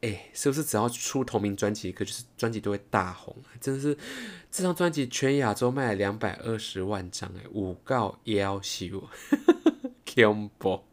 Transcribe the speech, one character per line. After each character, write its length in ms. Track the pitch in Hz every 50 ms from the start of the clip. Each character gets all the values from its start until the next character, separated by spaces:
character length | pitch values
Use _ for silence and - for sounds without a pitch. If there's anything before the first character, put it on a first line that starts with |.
哎， 300 | - 110 104 - - -
是 160 | - - - 143
不 60 | 135
是 100 | 156 151
只 140 | - - 107
要 100 | 110 123
出 340 | 120 - - - - 135
同 200 | 127 - - 107
名 120 | 104 104 98
专 200 | - 107 104 107
辑， 180 | - - 92
可 140 | 90 - 98
就 40 | -
是 140 | - - - - _
专 160 | - 120 113
辑 80 | 113 104
都 120 | - 104
会 100 | 101 98 - -
大 240 | - 110 104 90
红 240 | 90 - - - - - -
啊？ 80 | - - 120
真 140 | - 135 135
的 40 | 135
是， 160 | 139 147 143 - - 262 269 262 240 214 185 - - -
这 120 | - -
张 120 | 185 180 170
专 160 | 170 180 175
辑 160 | 156 151 131
全 300 | 123 - - 139 135 139
亚 160 | 143 135 107
洲 180 | 104 - 127 123
卖 180 | 131 143 131 117
了 60 | 104
两 240 | 95 101 98 104 110
百 140 | 113 98 -
二 220 | - - 113 113 107
十 240 | - - - 95
万 280 | 92 98 104 95 92 87
张， 200 | - - - 92 92
哎， 60 | 92 - - -
有 200 | 110 98 92 90 - -
够 340 | - 135 123 107 95 - - -
夭 380 | 113 107 101 98 98 98 98
寿， 480 | 98 - - - 92 85 95 95 - - - - - - 285 277 - -
<laughs> 560 | 320 - - 320 - - - 254 - - _ - -
恐 360 | 127 113 107 104 107 104 104 -
怖。 280 | - - - - - - _